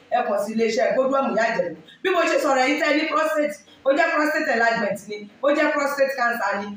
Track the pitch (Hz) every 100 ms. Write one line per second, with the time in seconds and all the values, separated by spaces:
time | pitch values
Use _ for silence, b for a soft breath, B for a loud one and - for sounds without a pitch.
0 | - 233 226 202 214 220 226 247 - 254
1 | 262 269 247 202 226 226 - - - B
2 | 381 359 330 - 294 262 262 294 294 294
3 | 311 302 311 311 294 - - B 269 294
4 | 330 302 302 311 302 226 233 - 202 190
5 | - 208 208 - 277 302 302 294 277 -
6 | 269 254 233 233 202 202 208